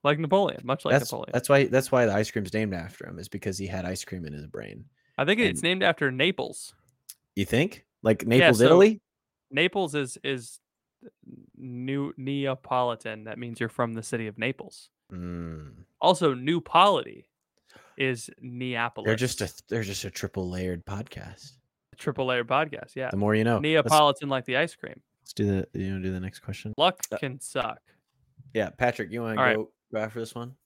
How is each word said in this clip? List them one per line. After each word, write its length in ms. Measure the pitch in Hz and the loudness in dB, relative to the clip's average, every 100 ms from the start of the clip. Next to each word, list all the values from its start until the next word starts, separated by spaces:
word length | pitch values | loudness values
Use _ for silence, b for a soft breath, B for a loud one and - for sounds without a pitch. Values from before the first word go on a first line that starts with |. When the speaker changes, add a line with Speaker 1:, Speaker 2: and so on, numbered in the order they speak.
Speaker 1:
Like 140 | 143 147 | 0 0
Napoleon, 420 | 160 190 190 - | 2 2 2 -2
much 200 | 123 135 | -4 -4
like 80 | - | 2
Speaker 2:
That's, 180 | 135 - | 2 2
Speaker 1:
Napoleon. 200 | 123 - | -8 -2
Speaker 2:
that's 160 | 123 - | -2 4
why, 160 | 139 139 | 4 6
that's 220 | 131 131 | 2 4
why 140 | 127 | 4
the 80 | 117 | 4
ice 180 | 101 110 | 2 0
cream's 220 | 113 92 | -4 -4
named 220 | 107 107 | -2 -2
after 320 | 92 87 - - | -4 -10 -14 -14
him, 120 | 90 | -14
is 100 | 98 | -12
because 280 | 98 104 95 | -8 -6 -6
he 100 | 95 | -6
had 200 | 95 90 | -6 -6
ice 180 | 95 | -8
cream 220 | - 92 80 | -8 -10 -10
in 60 | |
his 120 | 73 73 | -12 -12
brain. 380 | - 53 50 - _ _ - | -12 -12 -16 -20 _ _ -2
Speaker 1:
I 80 | |
think 160 | 143 214 | 0 2
it's 200 | 220 165 | 2 0
Speaker 2:
And 20 | |
Speaker 1:
named 200 | 170 185 | -2 2
after 280 | 190 160 139 | 2 2 -2
Naples. 640 | 127 165 - - - - _ _ _ - - _ - | 2 0 0 -8 -10 -16 _ _ _ -20 -20 _ -4
Speaker 2:
You 100 | 98 | 0
think? 400 | 113 180 - _ _ | 2 2 -4 _ _
Like 200 | 110 110 | 2 2
Speaker 1:
Yeah, 40 | 117 | 4
Speaker 2:
Naples, 300 | 123 165 110 | 6 8 8
Speaker 1:
so 60 | 127 | 10
Speaker 2:
Italy? 340 | 175 202 214 _ _ _ _ _ | 10 8 6 _ _ _ _ _
Speaker 1:
Naples 440 | 139 180 196 170 | 0 0 0 -2
is, 240 | 147 127 - | -2 -4 -6
is 340 | 135 131 113 - _ _ _ _ - _ - - - - | -6 -6 -8 -20 _ _ _ _ -20 _ -20 -20 -20 -16
New 560 | 127 123 127 139 139 - | -12 -8 -4 -4 -4 -6
Neapolitan. 1040 | 131 139 139 131 - 127 123 113 113 107 | -6 -2 -2 -4 -2 0 0 -2 -8 -10
That 140 | 110 117 | -12 -10
means 200 | 120 113 | -10 -6
you're 80 | 113 | -6
from 240 | - 120 | -2 -2
the 80 | 113 | -2
city 240 | 110 117 110 | -6 -6 -6
of 100 | 107 | -4
Naples. 520 | 117 - 98 - - _ _ | -6 -6 -14 -20 -20 _ _
Speaker 2:
Mm. 720 | 92 87 87 85 80 76 - - _ | -10 -8 -8 -8 -10 -14 -20 -20 _
Speaker 1:
Also, 340 | 165 180 160 | 2 4 2
New 260 | 123 131 170 | 2 -2 -2
Polity 680 | - 160 202 175 - - _ _ _ _ _ b b - | 2 4 4 2 -4 -16 _ _ _ _ _ b b -4
is 300 | 135 117 - | -2 -2 -8
Speaker 2:
They're 80 | - 127 123 127 120 117 - 104 | -16 -14 -10 -6 -4 -4 -2 -2
just 260 | 110 123 - | 0 -2 -2
a, 40 | |
Speaker 1:
Neapolis. 180 | 98 - _ | -6 -8 _
Speaker 2:
they're 140 | 113 | -6
just 220 | 101 98 | -4 -6
a 60 | 101 | -8
triple 400 | - 98 - 90 | -8 -8 -6 -6
layered 340 | 92 92 87 | -4 -4 -6
podcast. 680 | - 98 - - - 95 - _ _ _ _ | -8 -10 -10 -14 -16 -18 -20 _ _ _ _
Speaker 1:
A 40 | - | -8
triple 280 | - 135 127 | -6 -2 -2
layered 220 | 123 117 | -2 0
podcast, 480 | 131 156 - - - | 0 0 -8 -14 -10
yeah. 140 | 131 | -6
Speaker 2:
The 80 | 98 | -2
more 160 | 101 | 2
you 100 | 110 | 4
know. 120 | 113 113 | 4 2
Let's 60 | |
Speaker 1:
Neapolitan 680 | 151 160 120 151 147 139 143 | 2 2 6 6 6 2 -4
like 160 | 135 123 | -4 -2
the 100 | 127 | -2
ice 180 | 160 | -2
cream. 240 | - - - _ _ | -6 -16 -16 _ _
Speaker 2:
let's 120 | - | -14
do 100 | - | -2
the, 240 | 101 95 - - | 0 0 -2 -6
you 120 | 95 | -6
wanna 120 | 95 | -4
do 80 | 92 | -6
the 100 | 92 | -6
next 200 | 92 - | -8 -12
question? 320 | - 95 107 107 | -12 -10 -10 0
Speaker 1:
Luck 200 | 175 185 - | 0 0 -8
Speaker 2:
Uh, 60 | - | -6
Speaker 1:
can 200 | 139 127 | -6 -8
suck. 420 | - 135 113 - _ _ _ _ _ _ - | -8 -6 -6 -8 _ _ _ _ _ _ -8
Speaker 2:
yeah, 160 | 110 101 | -4 -4
Patrick, 420 | - 123 120 98 | 0 -2 0 -6
you 80 | 117 | -6
wanna 180 | 117 110 | -4 2
Speaker 1:
All 60 | 127 | 2
right. 100 | 110 | 2
Speaker 2:
go, 140 | 110 _ _ | -4 _ _
go 60 | 110 | -6
after 180 | 110 113 | -4 -6
this 160 | 113 | -10
one? 200 | 120 120 131 | -10 -12 -16